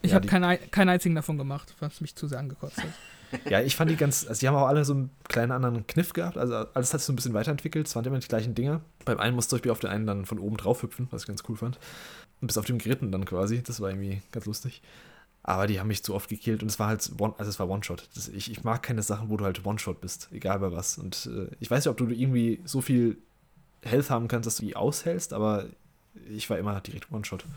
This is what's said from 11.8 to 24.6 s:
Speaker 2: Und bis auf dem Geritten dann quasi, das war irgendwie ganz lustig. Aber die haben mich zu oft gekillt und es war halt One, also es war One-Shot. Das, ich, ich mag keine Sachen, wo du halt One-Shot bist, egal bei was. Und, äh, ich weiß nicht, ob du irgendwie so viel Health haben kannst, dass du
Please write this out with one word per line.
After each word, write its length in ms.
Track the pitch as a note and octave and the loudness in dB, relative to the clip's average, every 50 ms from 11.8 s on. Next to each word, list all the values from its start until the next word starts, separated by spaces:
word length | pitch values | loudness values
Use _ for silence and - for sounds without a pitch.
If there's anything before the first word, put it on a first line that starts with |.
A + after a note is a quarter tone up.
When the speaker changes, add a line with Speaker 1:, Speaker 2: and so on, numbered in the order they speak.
| - - - - - - - - - - _ _ | -12 -18 -18 -16 -16 -18 -18 -20 -20 -20 _ _
Speaker 2:
Und 80 | C3 | -6
bis 100 | A2+ - | -2 -2
auf 60 | G#2+ G#2 | -2 0
dem 140 | - B2 | 0 -2
Geritten 340 | A2+ - A2 C3 - A#2+ G2 | 0 0 0 0 0 0 -2
dann 140 | F#2+ F#2+ F#2+ | -2 -2 -2
quasi, 360 | - F#2 F2+ G2 G#2 A#2 A#2+ | -2 0 0 0 0 0 -2
das 200 | A#2 - A2+ A2 | -4 -4 -6 -4
war 80 | G2 F#2+ | -4 -4
irgendwie 320 | F#2+ G2 G2 G2 G2 G2 - - | -4 -4 -4 -4 -4 -6 -8 -8
ganz 140 | - A2 - | -10 -8 -6
lustig. 360 | G#2+ G#2 - - B2 - - - - - - - - - - - _ _ _ - | -6 -6 -6 -8 -10 -10 -12 -18 -20 -20 -20 -20 -20 -20 -20 -20 _ _ _ -4
Aber 240 | - F#2 F#2+ G2+ | -2 0 2 2
die 100 | G#2 G2+ F#2 | 2 2 0
haben 60 | G2 | 0
mich 180 | G#2+ G2+ - - | 0 -2 -2 -2
zu 100 | G#2+ F#2+ | -2 -4
oft 140 | G2 - - | -4 -4 -6
gekillt 320 | G#2+ - - A2+ A2 G#2+ A2 | -8 -4 -2 0 0 0 0
und 60 | A2 | -2
es 100 | - - | -2 0
war 80 | G#2+ | 2
halt 240 | G#2+ G#2+ G#2 - - G#2+ G#2 | 2 2 0 -2 -4 -2 -2
One, 140 | G#2 A2 - | -2 -2 -2
also 120 | - G#2 G#2 | -2 -6 -4
es 100 | G2 - | -4 -2
war 80 | F#2+ | -2
One-Shot. 400 | F2+ G2 G2+ G2+ - F2+ - - - - | -2 -2 -2 -4 -4 -6 -8 -10 -12 -12
Das, 140 | - - - | -12 -10 -10
ich, 200 | - G2+ - - | -8 -8 -8 -8
ich 140 | G#2+ - - | -8 -4 -2
mag 180 | A2 A2+ B2 | -2 -2 -2
keine 200 | - - A#2+ G#2+ G2+ | -2 -2 -2 -2 0
Sachen, 260 | - G2+ G#2 A2+ G#2+ | -2 -2 -2 -2 -2
wo 60 | G#2+ | -2
du 80 | G#2 G2+ | 0 0
halt 220 | F#2+ F#2 F#2+ G2 | -2 -2 -2 -2
One-Shot 340 | G2+ G#2+ G#2 - G2 E2+ - | -4 -4 -2 -4 -6 -6 -6
bist, 300 | F#2 F2+ - - - - | -8 -10 -10 -10 -12 -14
egal 280 | - - - F#2+ G2+ G2 | -10 -4 -2 -2 0 0
bei 120 | G2 F#2 | 0 -2
was. 260 | E2+ E2 - - - | -2 -2 -4 -4 -4
Und, 320 | - - F#2 - - - - | -6 -8 -8 -8 -8 -8 -6
äh, 240 | A#2 G#2 F#2 - - - | -6 -6 -8 -8 -10 -8
ich 100 | A#2 - | -2 0
weiß 140 | A#2+ C#3+ C#3+ | 2 2 2
nicht, 80 | D3 | 2
ob 60 | A2+ | 2
du 100 | - B2 | 2 0
irgendwie 540 | A2+ A#2+ A#2 B2+ C3 B2+ A#2+ A#2 A#2 A2 - - | 0 2 2 2 4 4 4 4 4 2 0 -2
so 160 | - - C3 | -4 -2 -2
viel 380 | - - B2+ B2 A#2 A2+ G#2 - - _ _ _ _ _ _ - - _ _ _ - | 2 4 4 6 6 4 2 0 -8 _ _ _ _ _ _ -20 -20 _ _ _ -2
Health 260 | A2 A#2+ C#3+ C3+ - | 2 2 2 4 2
haben 200 | B2+ A#2 A#2 A2+ | 2 0 0 0
kannst, 180 | B2 A#2 A2+ | 0 0 0
dass 80 | A2+ - | -2 -2
du 80 | - | -2